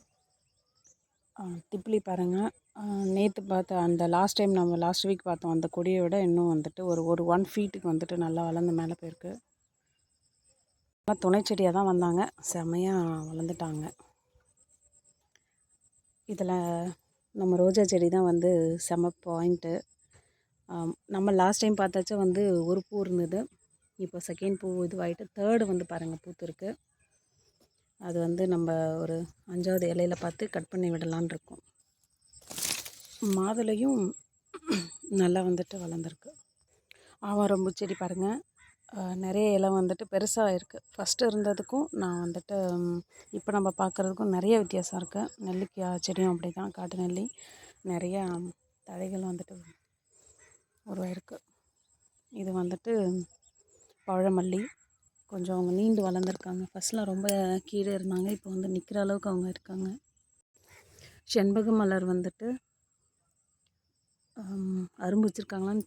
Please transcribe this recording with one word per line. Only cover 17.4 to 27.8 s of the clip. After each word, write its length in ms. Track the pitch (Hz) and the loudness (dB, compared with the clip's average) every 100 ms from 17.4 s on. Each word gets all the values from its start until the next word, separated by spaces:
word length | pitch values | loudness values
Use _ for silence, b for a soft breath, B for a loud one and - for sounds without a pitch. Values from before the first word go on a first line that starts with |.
| 185 180 | 2 6
ரோஜா 280 | 180 190 | 6 6
செடி 240 | 196 185 175 | 4 4 4
தான் 160 | 185 | 4
வந்து 540 | 180 170 175 175 160 170 | 4 6 6 4 4 0
செம 320 | - 170 175 - | -2 0 0 -2
பாயிண்ட்டு. 560 | - 165 170 175 170 170 - _ _ b b b b b - | -6 0 2 2 0 -6 -8 _ _ b b b b b -12
ஆம், 300 | 170 165 - - | -6 -6 -6 -6
நம்ம 240 | 202 196 | -2 4
லாஸ்ட் 300 | 196 185 208 | 6 6 4
டைம் 140 | 220 | 2
பார்த்தாச்சும் 420 | 208 190 190 180 208 | 2 2 0 -2 0
வந்து 480 | 185 180 202 175 | 2 4 4 4
ஒரு 180 | 165 190 185 | 2 0 -2
பூ 120 | 208 | -4
இருந்தது. 480 | 190 180 170 180 247 _ _ _ _ - | 0 0 0 -2 -6 _ _ _ _ -10
இப்போ 220 | 185 175 - | -10 -8 -10
செகண்ட் 280 | - 190 | -6 -2
பூ 300 | 190 190 180 | -2 -2 -2
இதுவாயிட்டு 420 | 175 185 175 170 208 - | -2 -2 -4 -4 -8 -2
தேர்டு 280 | 202 233 214 | 2 4 4
வந்து 200 | 180 170 | 0 -2
பாருங்க 300 | 170 165 160 | -6 -8 -10
பூத்துருக்கு. 580 | - 175 165 156 190 - _ _ _ _ _ _ _ _ _ _ | -12 -12 -12 -10 -10 -12 _ _ _ _ _ _ _ _ _ _